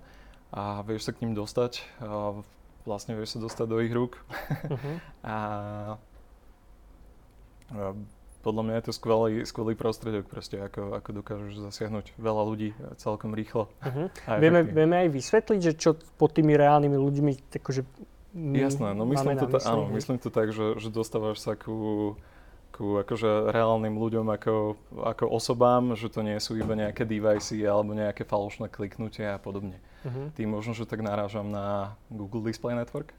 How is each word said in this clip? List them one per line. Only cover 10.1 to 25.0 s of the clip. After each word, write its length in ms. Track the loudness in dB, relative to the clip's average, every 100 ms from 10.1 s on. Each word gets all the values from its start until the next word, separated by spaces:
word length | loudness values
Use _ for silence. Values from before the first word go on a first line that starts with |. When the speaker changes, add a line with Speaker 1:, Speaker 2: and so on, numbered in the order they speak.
| -4 -6
Speaker 1:
proste, 320 | -10 -10 -10
ako, 380 | -8 -8 -8 -8
ako 140 | -8
dokážeš 460 | -10 -8 -10 -10 -10
zasiahnuť 560 | -10 -8 -6 -6 -8 -4
veľa 280 | 0 2 0
ľudí 240 | 0 -4 -6 -12 -8
celkom 400 | -6 -4 -4 -6
rýchlo 320 | -2 -2 -2 -6
Speaker 2:
Mhm. 200 | -6 -4 -6 -8
Speaker 1:
a 80 | -2 6
Speaker 2:
Vieme, 200 | 8 8
Speaker 1:
efektívne. 100 | 6
Speaker 2:
vieme 220 | 4 6 6
aj 120 | 4
vysvetliť, 480 | 2 2 2 4 2
že 120 | 2 4
čo 140 | 4 2 -2 2
pod 160 | 4
tými 220 | 6 6 8
reálnymi 420 | 8 8 6 4
ľuďmi, 340 | 2 4 2 2 -4
akože 280 | -8 -4 -4 -4 -10 -20 -20 -16
my 260 | -8 0 4
Speaker 1:
Jasné, 300 | 4 2 0
no 100 | 0 2
myslím 300 | 2 4 2
Speaker 2:
máme 60 |
Speaker 1:
to 40 | 4
Speaker 2:
na 60 |
Speaker 1:
ta-, 80 | 2
Speaker 2:
mysli, 100 | 4
Speaker 1:
áno, 140 | 2 2
Speaker 2:
hej? 100 | 0
Speaker 1:
myslím 200 | 0 -2
to 120 | 0
tak, 160 | 0 2
že, 160 | 2 0 0
že 120 | -2
dostávaš 480 | -4 -2 -2 -2 -2
sa 120 | -4
ku, 600 | -6 -6 -4 -2 0 0 -4 -12 -20 -20 -20 -18
ku 260 | -6 0 0
akože 560 | 0 0 2 4 4
reálnym 460 | 4 4 4 0 -2
ľuďom 280 | 0 0 0
ako, 220 | 0 0 0 0 -4 -10 -6